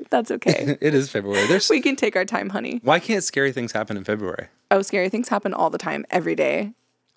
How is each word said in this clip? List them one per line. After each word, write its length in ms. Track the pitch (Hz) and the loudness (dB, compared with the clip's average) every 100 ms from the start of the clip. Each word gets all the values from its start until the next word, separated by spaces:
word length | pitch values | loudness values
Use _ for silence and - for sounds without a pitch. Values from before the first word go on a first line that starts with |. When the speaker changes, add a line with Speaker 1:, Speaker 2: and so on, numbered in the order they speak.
| - | 0
Speaker 1:
That's 220 | 247 226 | 0 0
okay. 460 | - - - 139 139 | 0 2 2 0 0
Speaker 2:
<laughs> 40 | |
It 120 | 147 | 4
is 160 | 143 139 | 2 2
February. 360 | 107 101 101 107 | -4 0 0 4
There's 220 | 190 - | 4 4
Speaker 1:
We 120 | 277 | 2
can 140 | 277 269 | 2 0
take 180 | 233 185 | 0 0
our 100 | 190 | -2
time, 240 | 214 202 | -2 -2
honey. 300 | 196 - 240 | -6 -6 -2
Speaker 2:
Why 160 | 127 170 | 2 2
can't 240 | - 208 | 2 -2
scary 280 | - 139 139 | 0 0 0
things 200 | 127 117 | 0 -4
happen 220 | 107 110 101 | -4 -4 -6
in 60 | 95 | -4
February? 420 | 107 92 - - _ - | -2 -2 -6 -10 _ 0
Speaker 1:
Oh, 100 | 196 | 0
scary 280 | 196 196 190 | 2 -2 -2
things 180 | 220 247 | -2 -2
happen 240 | 202 196 | -2 -2
all 160 | - 160 | 0 0
the 80 | - | 0
time, 280 | 160 147 - | -6 -6 -2
every 240 | 180 165 165 | -2 -2 0
day, 380 | 135 160 208 - _ _ _ | 0 0 -4 -10 _ _ _